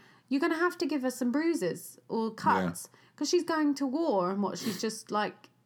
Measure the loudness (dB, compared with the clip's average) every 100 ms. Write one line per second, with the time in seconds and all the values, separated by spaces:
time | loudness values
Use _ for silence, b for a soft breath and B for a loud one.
0 | B B -4 0 2 2 0 0 -2 0
1 | -2 0 0 2 2 2 0 -4 -10 -18
2 | -6 -2 -2 0 2 4 2 -4 -10 b
3 | b -6 0 2 2 2 2 0 -2 0
4 | 2 2 2 0 -2 -2 -4 -4 -4 -6
5 | -4 -2 -2 -4 -18 _